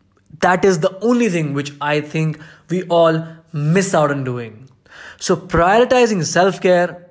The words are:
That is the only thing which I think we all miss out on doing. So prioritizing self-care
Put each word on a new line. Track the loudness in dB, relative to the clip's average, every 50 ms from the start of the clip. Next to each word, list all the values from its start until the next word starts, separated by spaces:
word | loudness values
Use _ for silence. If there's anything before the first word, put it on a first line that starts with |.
| _ _ _ _ _ _ -8 -2
That | 0 0 2 2 2
is | 2 2 2
the | 0 -2 -4 -2
only | -2 0 2 2 2 0
thing | 0 -2 -4 -4 -4
which | -6 -6 -8 -10 -8
I | -4 -2 -2 -2
think | -2 -4 -4 -4 -4 -4 -4 -8 -12 -20 -20 -20 _ -6
we | -6 -6 -4
all | 0 2 2 4 4 2 0 -4 -8 -14 -20 _ _ -8
miss | -4 -2 0 0 0 0 0 0
out | 0 2 0
on | 0 -2 -6
doing. | -6 -8 -8 -10 -12 -16 -20 -20 -20 _ _ _ _ -20 -20 -20 -20 -18 -8
So | -4 -2 -2
prioritizing | -2 -2 -2 0 2 2 4 4 4 4 4 4 2 2 2 2 0 -2
self-care | -2 0 2 2 2 0 0 0 2 2 2 2 0 -4 -10 -20 -20